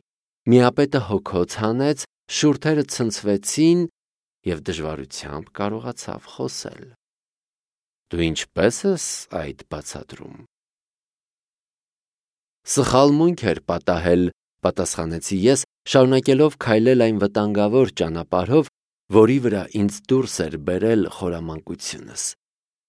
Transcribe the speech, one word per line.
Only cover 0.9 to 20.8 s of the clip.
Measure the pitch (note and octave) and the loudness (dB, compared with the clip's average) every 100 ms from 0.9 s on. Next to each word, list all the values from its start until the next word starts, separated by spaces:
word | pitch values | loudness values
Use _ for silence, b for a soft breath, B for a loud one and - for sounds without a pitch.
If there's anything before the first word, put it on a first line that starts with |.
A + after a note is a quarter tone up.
| C#3+ | 0
հոգոց | G2+ G2+ - F#2 F2 - | -2 -4 -2 -4 -2 -2
հանեց, | A2 A#2 C#3 D3 - _ - | -2 0 -2 -2 -6 _ -12
շուրթերը | - D3+ C3+ D#3 D#3 C#3 | 0 0 0 0 -2 -2
ցնցվեցին | - A2+ G#2 G#2 G2+ G2+ - D#3+ F3 E3+ _ _ _ _ _ - | -4 -4 -4 -2 -2 -2 0 2 2 0 _ _ _ _ _ -6
և | E2 | -6
դժվարությամբ | C#2 E2 D#2 D#2 C2 - - C#2+ - | -6 -8 -8 -10 -12 -14 -12 -12 -12
կարողացավ | - G2+ A2 A#2+ - - - - | -8 -6 -6 -10 -14 -14 -14 -14
խոսել։ | - C3 - - - C3 A#2 _ _ _ _ _ _ _ _ _ _ _ | -10 -10 -10 -14 -16 -20 _ _ _ _ _ _ _ _ _ _ _ _
«Դու | E2+ | -4
ինչպե՞ս | E2 D#2 - - G2 B2 | -2 -4 -8 0 0 0
ես | G3 F#3 - - - | -2 -2 -4 -10 -10
այդ | F#2 D2 - | -10 -10 -12
բացատրում»։ | - D2+ D2+ C#2 - - - - - _ _ _ _ _ _ _ _ _ _ _ _ _ _ _ _ _ _ _ _ _ - | -14 -14 -12 -16 -16 -18 -20 -20 -20 _ _ _ _ _ _ _ _ _ _ _ _ _ _ _ _ _ _ _ _ _ -6
«Սխալմունք | - B2 B2+ C#3+ D3 E3 F3 | 0 2 6 6 4 2 0
էր | A2 D#2 | -2 -2
պատահել», | - F2 - E2+ F2 F2 F2+ - _ _ | -4 -6 -2 -2 2 2 2 -4 _ _
պատասխանեցի | F#2 - F2 - E2 E2 - G2 | -4 -2 -4 -4 -6 -8 -6 0
ես, | G#2 C3+ - _ | 2 2 -2 _
շարունակելով | - C#3 B2+ C3 C3 C3 D3+ - | 0 4 6 4 2 4 4 0
քայլել | - A2 A2+ B2+ | 0 4 4 4
այն | A2+ G#2+ | 4 2
վտանգավոր | G2+ G2+ G#2 G#2 G#2 A#2+ B2 - | 0 0 -2 0 2 2 2 0
ճանապարհով, | E2 E2 E2 F2+ F2+ C#3 D3+ _ _ _ - | -4 -4 -4 -2 2 0 0 _ _ _ 0
որի | G2+ A2 C3+ | 6 6 6
վրա | A#2+ G2+ - | 0 -2 -4
ինձ | G#2+ G2+ - - | -2 -2 -2 -2
դուրս | G2+ - - | 0 0 -4
էր | E2 D#2 | -6 -6
բերել | D2 F2+ | -4 -2